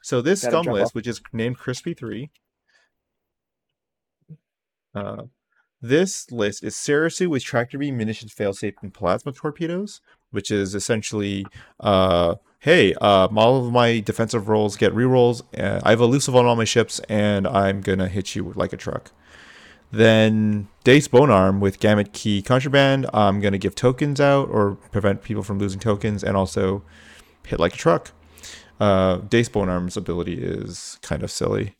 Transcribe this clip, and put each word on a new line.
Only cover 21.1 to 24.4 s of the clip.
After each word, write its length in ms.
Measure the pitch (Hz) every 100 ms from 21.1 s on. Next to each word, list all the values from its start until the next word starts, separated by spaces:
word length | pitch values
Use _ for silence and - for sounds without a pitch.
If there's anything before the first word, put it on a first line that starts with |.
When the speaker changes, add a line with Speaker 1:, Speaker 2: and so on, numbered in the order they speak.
| 120 143 101 95 98
Speaker 1:
with 200 | 101 -
Gamut 320 | 107 107 101
Key 300 | - 110 101
Contraband. 640 | 98 127 135 139 139 135 131
I'm 260 | 107 101 101
gonna 200 | 101 98
give 160 | 95 -
tokens 440 | 127 127 147 139
out 300 | 143 139